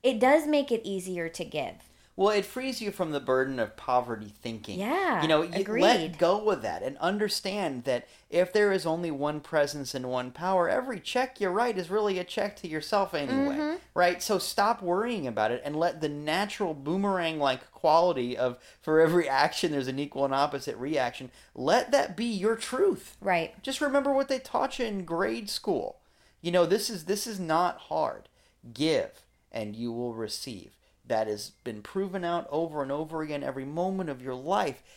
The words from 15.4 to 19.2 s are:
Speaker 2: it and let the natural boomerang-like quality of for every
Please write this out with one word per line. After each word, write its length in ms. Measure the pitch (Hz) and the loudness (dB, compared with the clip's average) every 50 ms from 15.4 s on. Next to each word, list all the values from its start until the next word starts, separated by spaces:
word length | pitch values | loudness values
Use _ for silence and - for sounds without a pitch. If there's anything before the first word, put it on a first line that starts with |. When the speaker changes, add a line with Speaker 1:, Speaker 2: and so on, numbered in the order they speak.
| 107 110 | 2 2
Speaker 2:
it 100 | 120 127 - | 2 -2 -4
and 120 | 143 147 | -4 -2
let 260 | 156 165 175 - 113 | 0 0 0 0 -2
the 80 | 156 147 | -4 -4
natural 640 | 147 147 147 151 156 180 208 202 - - 208 170 156 | -4 -4 -4 -2 0 0 0 -2 -4 -4 -4 -4 -4
boomerang-like 1000 | 143 135 147 170 190 196 202 190 185 170 160 160 151 143 135 127 131 - - | -6 -4 -2 0 0 2 2 2 2 0 0 0 2 2 2 2 0 -6 -16
quality 640 | _ - - 160 151 165 175 180 160 131 120 123 123 | _ 0 4 6 6 6 6 4 2 2 -2 -2 0
of 220 | - 127 127 123 - - - - _ | 0 0 0 -2 -4 -16 -20 -20 _
for 180 | _ 160 156 160 | _ 4 6 8
every 300 | 165 156 170 180 | 8 8 6 4